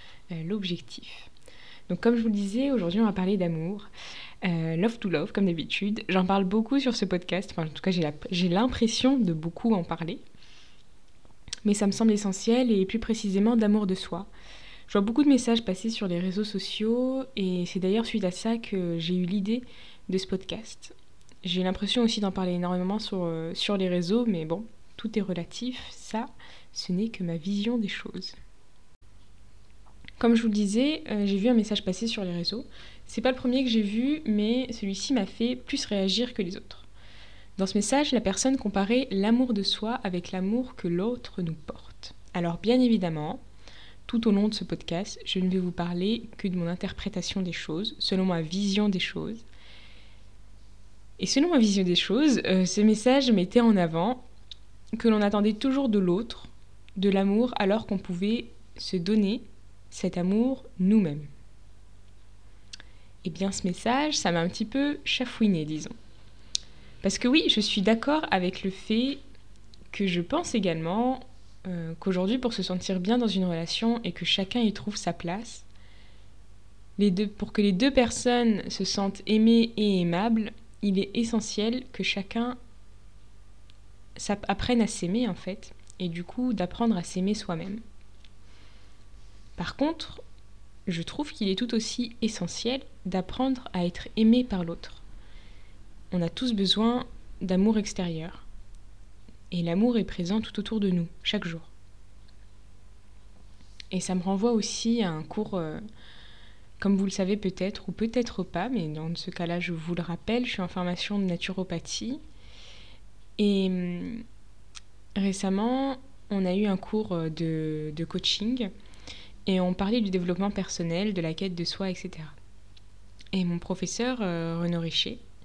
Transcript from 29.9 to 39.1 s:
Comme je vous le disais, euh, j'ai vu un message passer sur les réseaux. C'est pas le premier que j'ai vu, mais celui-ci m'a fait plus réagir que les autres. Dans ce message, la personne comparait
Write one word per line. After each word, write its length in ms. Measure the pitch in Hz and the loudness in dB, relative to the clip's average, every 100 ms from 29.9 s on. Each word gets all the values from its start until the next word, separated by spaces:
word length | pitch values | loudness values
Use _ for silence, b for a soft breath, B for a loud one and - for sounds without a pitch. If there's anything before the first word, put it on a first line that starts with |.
| - - - | -16 -14 2
Comme 160 | 233 233 | 6 6
je 60 | |
vous 60 | 226 | 6
le 60 | |
disais, 500 | 208 202 214 277 311 - | 2 4 4 4 2 -2
euh, 160 | 214 202 | 0 2
j'ai 120 | 196 | 4
vu 120 | 226 | 6
un 40 | |
message 300 | 233 208 208 | 6 4 0
passer 240 | - 185 226 | -2 -2 -2
sur 160 | 226 | -2
les 80 | 185 | -2
réseaux. 340 | 170 170 214 - B B B - | -2 -2 -4 -8 B B B -10
C'est 140 | - | 0
pas 100 | 254 | 2
le 60 | 254 | 2
premier 260 | 254 254 | 2 4
que 60 | 262 | 4
j'ai 120 | 226 | 4
vu, 400 | 202 214 262 302 - | 4 2 2 2 2
mais 460 | 208 214 240 254 | 4 4 2 0
celui-ci 420 | 226 196 196 - | -4 -4 -2 2
m'a 120 | 262 190 | 2 2
fait 300 | - 233 247 | 0 0 0
plus 300 | - 277 - | -4 -4 0
réagir 480 | 202 190 190 247 | 2 2 2 0
que 80 | - | -2
les 140 | 175 190 | -4 -4
autres. 300 | - - - B B B B B B - | -12 -16 -16 B B B B B B -2
Dans 80 | 190 | 0
ce 120 | 208 | 2
message, 340 | 208 269 294 | 4 4 4
la 100 | 247 | 2
personne 360 | 190 196 269 269 | 2 2 2 2
comparait 500 | 208 196 196 240 269 | 2 2 4 4 2